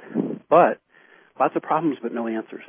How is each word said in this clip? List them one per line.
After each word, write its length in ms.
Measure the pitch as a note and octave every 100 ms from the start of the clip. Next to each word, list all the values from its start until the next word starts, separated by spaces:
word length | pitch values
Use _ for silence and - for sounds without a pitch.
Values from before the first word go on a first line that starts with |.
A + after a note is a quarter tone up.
| - - - - -
But 300 | D#3+ C3 - _ _ _ - _ -
lots 160 | C#3+ E3
of 60 |
problems, 360 | - D3+ E3 B2
but 120 | A#2
no 140 | A#2 A#2
answers. 360 | A2+ - -